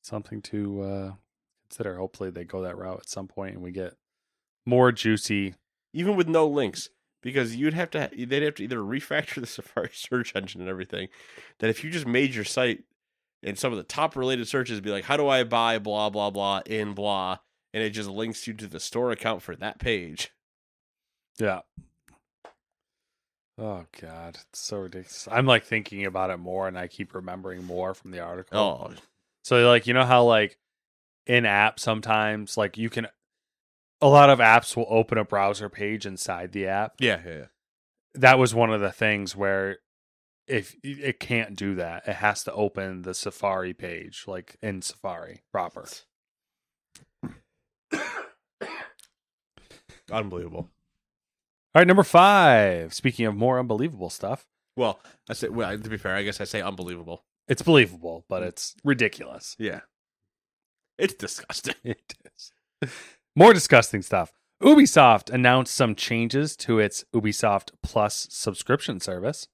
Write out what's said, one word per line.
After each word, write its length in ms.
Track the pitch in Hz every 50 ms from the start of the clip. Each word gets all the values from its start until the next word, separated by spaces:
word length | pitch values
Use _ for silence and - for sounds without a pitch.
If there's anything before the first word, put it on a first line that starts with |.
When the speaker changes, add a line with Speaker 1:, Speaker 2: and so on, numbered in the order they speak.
Speaker 1:
Something 400 | _ - - 104 104 - 110 107
to, 400 | - - - 104 101 101 101 101
uh, 300 | 98 98 98 98 95 95 95 - _ _ _ _ _ _ _ _ _ _
consider. 280 | - - 113 101 90
Hopefully 340 | 90 95 92 - - 101 92
they 140 | 87 87 87
go 180 | 85 - 95
that 140 | 92 90 90
route 240 | 95 92 92 92 -
at 80 | - -
some 180 | - 98 95 92
point 260 | _ - 98 95 98
and 80 | 95
we 80 | 90 90
get 220 | 90 95 92 87 _ _ _ _ _ _ _ _ _ _ _ _ _ _ _
more 260 | 120 123 127 127 123
juicy. 640 | 120 - - 113 110 104 - - 107 101 98 95 92 _ _ _ _ _ _ _
Speaker 2:
Even 240 | - 151 175 196 208
with 120 | 185 170 160
no 180 | 160 165 156
links, 420 | 151 143 147 131 98 82 - - - _ _ _ _ _ _
because 340 | _ 127 131 139 123 113 113
you'd 180 | 120 143 156 156
have 160 | 170 180 160
to, 200 | - 156 143 - -
they'd 260 | - 123 120 135 147
have 120 | 151 151 147
to 80 | - 98
either 140 | 117 127 113
refactor 640 | 104 98 123 139 - - - 151 151 - - 143
the 60 | 120
<laughs> 0 |
Safari 440 | - - - - - _ 101 87 87
search 420 | - - - - 127 123 117 - -
engine 240 | 104 95 92 - 92
and 100 | 92 92
everything, 380 | 95 92 92 _ - 98 95 95 _ - - - - - - - _ _
that 120 | 110 113
if 140 | 110 - -
you 60 | 156
just 160 | 170 170 147
made 280 | 123 120 127 143 135 127
your 100 | 113 104
site 400 | - - 131 127 120 110 - - _ _ _ _ _ _ _ _ _ _ _
and 160 | - 98 101 -
some 140 | - 131
of 60 | 117 98
the 60 | -
top 320 | _ - - 156 160 -
related 320 | 135 127 131 131 123 117 -
searches 320 | - 135 127 117 117 104
be 100 | 95 104
like, 140 | 101 98 -
"How 120 | - 139 147
do 100 | 147 143
I 160 | 135 127 123
buy 340 | 113 117 117 113 117 113 110
blah, 300 | 101 107 104 107 107 107
blah, 220 | 101 104 101 101
blah 320 | 98 101 98 98 98 95 -
in 300 | - 110 110 107 104 101
blah?" 440 | 101 101 104 101 95 92 92 95 - _ _ _ _ _ _ -
And 80 | 110
it 80 | 110 107
just 180 | 104 110 104 101
links 380 | 98 104 113 113 110 - -
you 80 | - 110
to 120 | 107 107
the 140 | 95 80 80
store 300 | - - - 120 123 123
account 320 | 113 - - 113 110 87
for 120 | - - 85
that 220 | - 98 107 - _
page. 520 | - 123 113 98 87 80 76 - - - _ _ _ _ _ _ _ _ _ _ _ _ _ _ _ _ _ _ _ _ _ -
Speaker 1:
Yeah. 220 | 113 101 95 90 - _ _ - - _ _ _ _ _ _ _ _ _ _ _ _ - _ _ _ _ _ _ _ _ _ _ _ _ _ _ _ _ _ _ _ _ _ -
Oh, 260 | 110 107 101 90 82 80 - -
God. 380 | - 80 80 82 85 85 82 - - _
It's 100 | _ -
so 180 | - - 107 101
ridiculous. 500 | 95 90 85 92 92 - - - - -
I'm, 140 | 107 120 131
like, 180 | 131 123 110 -
thinking 420 | - 117 110 101 - 104 98 98
about 240 | 95 92 95 92 92
it 80 | 92 87
more, 280 | 87 90 92 95 95 95
and 100 | 92 90
I 80 | 90 90
keep 260 | - - 98 - -
remembering 500 | 95 92 92 90 92 92 95 92 90 90
more 280 | 90 87 90 92 95 95
from 180 | - _ 92
the 80 | 92 87
article. 380 | 85 85 87 90 92 _ 90 107
Speaker 2:
Oh. 340 | 107 98 76 62 - - - - _ _ _ _ _ _ _ _ _
Speaker 1:
So, 240 | - 127 120 120 120
like, 180 | 120 117 113
you 60 | 120
know 120 | 120 131 131
how, 200 | 123 127 123 120
like, 320 | 120 113 110 104 98 - _ _ _ _ _ _ _ _ _ _ _ _ _ _
in 180 | - 123 120 117
app 340 | 107 101 101 104 110 - -
sometimes, 760 | - 117 110 110 107 113 110 107 107 107 107 107 104 98 -
like, 220 | - 107 98 - 107
you 100 | 113 113
can, 180 | - 120 113 101 _ _ _ _ _ _ _ _ _ _ _ _ _ _ _ _ _ _
a 80 | - 139
lot 220 | 143 143 143 143
of 80 | 139 123
apps 380 | 120 113 113 120 - - -
will 100 | 120 113 -
open 300 | 113 113 110 - 110 110
a 60 | 104
browser 440 | - - 101 98 101 104 101 104 101
page 380 | - - 101 104 110 107 101
inside 460 | 101 95 92 - - 92 87 90 92
the 140 | 90 101 98
app. 280 | 92 95 101 107 - _ -
Speaker 2:
Yeah, 220 | 127 117 101 82 85
yeah, 60 | 90 80
yeah. 80 | 76 64 _ _ _ _ _ _ _ _ _ _ _ _ _ _
Speaker 1:
That 240 | 135 127 127 131 131
was 160 | 127 120 107
one 180 | 117 117 110
of 80 | 110 104
the 120 | 101 95
things 420 | - - 113 107 104 101 101 92 -
where 420 | 95 101 98 98 98 98 98 98 - _ _ _ _ _ _ _ _ _ _ _ _ _
if 300 | - 135 113 95 - - _
it 360 | - 135 139 143 143 135 120 _
can't 360 | - - 123 117 113 101 101
do 180 | 92 101 98 95
that, 300 | 90 87 82 85 87 -
it 100 | - 95
has 280 | - 107 104 101 - -
to 80 | -
open 500 | - 104 107 98 - 98 98 95 92 90
the 120 | 90 92 92
Safari 580 | - - 101 - - - 101 95 92 92 92 87
page, 500 | _ - 90 87 85 85 92 90 - - -
like, 280 | 95 92 90 _ - _
in 200 | - 107 98 92
Safari 600 | 90 - - _ - 98 90 82 - - - - _ _
proper. 340 | - 101 90 85 _ - - - - - _ _ _ _ _ _ _ _ _ _ _ _ _ _ _ _ _ _ _ - _ _ _ _ - - - - _ _ _ _ _ _ _ _ _ _ - - - - - - - - _ _ _ _ _ _ - - - - - - _ _ _ _ _ _ _ _ _ _ _ _ _ - _ _ - - _ _ - - _ -
Speaker 2:
Unbelievable. 580 | 104 110 110 101 90 87 85 82 85 87 85 - _ _ _ _ _ _ _ _ _ _ _ _ _ _ _ _ _ _ _ _ _
Speaker 1:
All 60 | 156
right, 60 | 180
number 160 | 175 185 196
five. 880 | 185 - - 170 185 196 202 196 175 151 123 110 104 98 90 85 82 82 -
Speaking 320 | - - 131 117 - 117
of 80 | 110 101
more 240 | 101 113 127 127 127
unbelievable 520 | 127 117 113 107 127 170 147 98 90 87
stuff. 360 | - - - 98 117 - _ _ _ _ _ _ _
Speaker 2:
Well, 240 | 127 123 110 95 - _ - - _ _ -
I 40 |
say, 160 | 117 - - 113
well, 280 | 110 117 110 92 101 107
to 100 | 107 110
be 60 | 110
fair, 180 | 101 - 98 92
I 80 | 101
guess 180 | 101 101 104 -
I 40 | 104
say 160 | - - 107
unbelievable. 640 | 82 98 98 90 92 87 90 87 82 82 82 - _ _ _ _ _ -
Speaker 1:
It's 140 | 127 -
believable, 640 | - 170 160 143 117 90 90 82 82 85 82 80 _ _
but 140 | 98 92
it's 320 | 90 90 - - - - - _ _
ridiculous. 720 | 143 139 120 120 104 - - - 65 67 76 - - - _
Speaker 2:
Yeah. 220 | 110 101 90 87 - _ _ _ _ _ _ _ _ _ _ _ _ _ _ _ _ _ _ _ _ _ _ -
It's 160 | 190 196 -
disgusting. 600 | _ 101 90 - - - - - - - - - _
<laughs> 60 | _
Speaker 1:
It 300 | 120 - _ _ - - _ _ - _
is. 160 | - - - _ _ _ _ _ _ - 131 - - - - - _ _ _ _
More 160 | 147 180 233
disgusting 500 | 226 175 - - 147 120 113 - - 104
stuff. 300 | 92 - - 95 85 - _ _ _ _ _ _
Ubisoft 680 | - 269 302 294 - - - 165 139 123 110 101 - -
announced 440 | 120 127 123 123 127 131 127 - -
some 200 | - 131 113 104
changes 640 | - - - 120 117 117 113 123 139 151 151 - -
to 200 | - - 117 110
its 260 | 107 101 - - - _
Ubisoft 580 | - 117 107 107 107 - - 110 101 98 - - _ _
Plus 460 | - - - 113 104 104 - - - -
subscription 720 | - - - 110 95 - - - 131 147 - - 117 90
service. 480 | - - 92 87 92 127 156 - - _